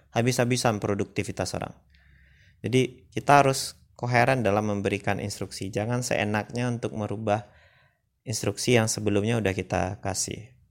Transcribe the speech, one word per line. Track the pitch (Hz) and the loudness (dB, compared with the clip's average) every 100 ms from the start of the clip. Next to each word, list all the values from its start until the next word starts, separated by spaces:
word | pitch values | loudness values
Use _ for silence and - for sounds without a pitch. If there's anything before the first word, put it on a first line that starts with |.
| _ | _
habis-habisan | 117 120 127 120 123 123 107 | 0 2 2 2 2 2 0
produktivitas | 107 101 98 - 98 98 92 - | 0 -2 -2 -4 -6 -4 -4 -4
orang. | - - _ _ _ - _ _ _ _ | -8 -10 _ _ _ -20 _ _ _ _
Jadi, | 110 127 123 - - | 0 2 2 -2 -12
kita | - - 143 | -6 6 6
harus | 135 131 - - _ - | 6 2 -4 -10 _ -10
koheren | 120 123 123 131 107 | 0 4 4 4 2
dalam | 104 107 | 2 0
memberikan | 101 98 101 101 101 | -2 -2 -2 -2 -2
instruksi. | 101 - 95 - 98 | -4 -8 -10 -8 -6
Jangan | 98 110 123 123 | -4 -2 -4 -2
seenaknya | - 104 107 101 120 123 | 0 0 -2 -4 -4 -4
untuk | 120 117 | -4 -6
merubah | - 104 104 107 107 - - _ _ _ _ _ _ | -6 -6 -4 -2 -2 -4 -18 _ _ _ _ _ _
instruksi | - 110 104 98 - 120 | -8 -4 -4 -2 2 4
yang | 113 | 4
sebelumnya | - 107 101 107 120 | 0 0 0 0 0
udah | 98 | 0
kita | 95 90 92 92 104 | -2 -2 -2 -2 -4
kasih. | 98 95 - - 107 - _ | -6 -4 -4 -8 -12 -20 _